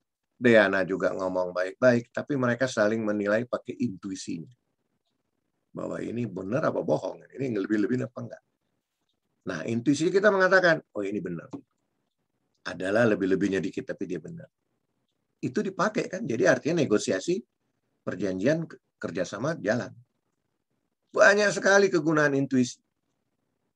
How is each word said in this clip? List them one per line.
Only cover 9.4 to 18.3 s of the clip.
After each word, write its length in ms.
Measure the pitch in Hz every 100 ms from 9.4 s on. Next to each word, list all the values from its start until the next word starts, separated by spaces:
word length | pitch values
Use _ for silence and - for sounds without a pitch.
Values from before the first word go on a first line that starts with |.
| -
Nah, 120 | 85
intuisi 460 | 78 113 123 139 165
kita 180 | 185 208
mengatakan, 480 | 196 185 185 180 160 -
"Oh, 60 | - 98
ini 160 | 104
benar." 260 | 90 85 - 95 - _ _ _ _ _ _ _ _ _
Adalah 440 | - 87 92 107 120
lebih-lebihnya 520 | 101 95 92 98 95
dikit, 260 | 87 - 92
tapi 160 | 87
dia 140 | 90 87
benar. 300 | 85 85 82 _ _ _ _ _ _ _ _ _
Itu 220 | - 160
dipakai 480 | 196 - 196 175 -
kan, 160 | 185
jadi 240 | - 113 175
artinya 300 | 127 139 170
negosiasi, 580 | 127 107 - 95 - 190 - _ _ _ _ _
perjanjian, 600 | - 92 98